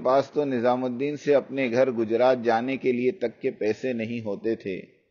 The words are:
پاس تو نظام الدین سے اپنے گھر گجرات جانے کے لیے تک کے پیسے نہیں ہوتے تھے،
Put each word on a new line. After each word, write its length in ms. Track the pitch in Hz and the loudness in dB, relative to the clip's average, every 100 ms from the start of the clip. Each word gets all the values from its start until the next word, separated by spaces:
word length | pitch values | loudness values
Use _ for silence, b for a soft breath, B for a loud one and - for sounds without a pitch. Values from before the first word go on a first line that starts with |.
پاس 260 | 120 135 135 | 4 2 2
تو 120 | 151 147 | -2 -2
نظام 380 | 127 120 123 | 0 2 0
الدین 340 | 127 120 143 147 | -2 -4 -4 -4
سے 180 | - 139 | 2 2
اپنے 340 | 110 135 131 | 2 -2 0
گھر 200 | 117 131 | 2 2
گجرات 520 | 113 113 113 127 131 | 2 0 2 4 4
جانے 320 | 117 113 127 135 | 2 0 0 -2
کے 140 | - | 0
لیے 200 | 120 123 | 0 0
تک 280 | - - - | -2 -6 -4
کے 100 | 131 | -6
پیسے 380 | 113 104 110 131 | -2 -2 -2 -4
نہیں 280 | 120 110 120 | -4 -6 -6
ہوتے 340 | 110 101 113 110 | -6 -6 -4 -4
تھے، 240 | 104 90 - _ _ | -4 -8 -10 _ _